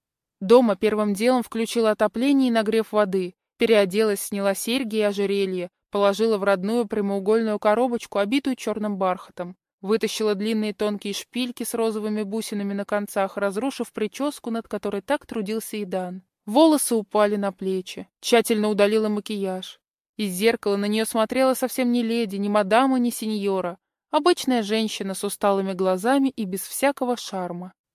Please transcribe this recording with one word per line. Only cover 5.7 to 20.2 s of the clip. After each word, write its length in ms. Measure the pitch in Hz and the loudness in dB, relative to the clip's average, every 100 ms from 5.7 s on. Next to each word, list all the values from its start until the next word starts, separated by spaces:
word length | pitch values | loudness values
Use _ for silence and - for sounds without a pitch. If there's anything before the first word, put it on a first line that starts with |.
| - _ | -12 _
положила 480 | 202 202 196 226 208 | 0 2 2 0 2
в 60 | |
родную 420 | 196 196 190 240 220 | 2 0 0 -2 -2
прямоугольную 720 | 214 196 196 190 220 220 208 | -2 -2 -2 0 2 0 0
коробочку, 600 | 214 214 254 240 - 202 | 2 2 2 -2 -4 -2
обитую 360 | 208 277 269 | 0 0 -2
чёрным 420 | 254 - 214 208 196 | -4 -4 -4 -4 -2
бархатом. 600 | 185 180 - - 175 185 _ _ | -2 -2 -8 -14 -14 -14 _ _
Вытащила 560 | 190 220 214 - 214 196 | -2 0 0 -2 -2 0
длинные 360 | 208 220 214 | 0 0 -2
тонкие 420 | 202 214 202 202 | -2 -4 -4 -6
шпильки 500 | 196 - 233 247 - | -8 -8 -6 -6 -6
с 100 | 233 | -6
розовыми 480 | 226 226 214 214 214 | -2 -2 -2 -4 -4
бусинами 520 | 196 220 - 208 202 | -4 -6 -4 -4 -4
на 100 | 202 | -4
концах, 520 | 196 208 202 208 196 - | -4 -4 -2 -2 -2 -2
разрушив 560 | 202 196 269 - 240 | -2 -2 -4 -4 -8
причёску, 580 | - 214 - 285 - - | -4 -6 -4 -6 -4 -6
над 180 | 226 - | -6 -6
которой 340 | 208 208 196 | -6 -4 -6
так 240 | - 294 - | -4 -4 -4
трудился 560 | 226 196 226 - 208 | -6 -4 -6 -6 -8
Идан. 400 | 196 185 180 185 - _ - | -6 -6 -6 -10 -16 _ -2
Волосы 480 | 240 320 302 - | 4 6 6 2
упали 400 | 226 202 214 208 | -2 0 2 2
на 160 | 208 202 | 2 -4
плечи. 560 | 190 190 190 - - 190 _ | -4 -4 -4 -6 -14 -16 _
Тщательно 480 | - 233 - 220 208 | 2 4 4 2 2
удалила 400 | 202 202 220 214 | 4 4 4 0
макияж. 720 | 208 208 208 190 185 185 - _ _ _ | -2 -4 -6 -4 -6 -10 -18 _ _ _
Из 160 | - | -6